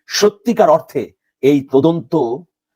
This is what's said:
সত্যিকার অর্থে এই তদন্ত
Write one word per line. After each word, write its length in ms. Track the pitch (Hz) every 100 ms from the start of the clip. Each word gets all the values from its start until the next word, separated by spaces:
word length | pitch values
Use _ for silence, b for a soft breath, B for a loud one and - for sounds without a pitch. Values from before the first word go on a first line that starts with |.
| -
সত্যিকার 640 | - 208 208 - 220 180
অর্থে 400 | 156 - 135 104 _ _ _
এই 260 | 135 143 135
তদন্ত 440 | 135 156 170 - 160 120 131 175 _ _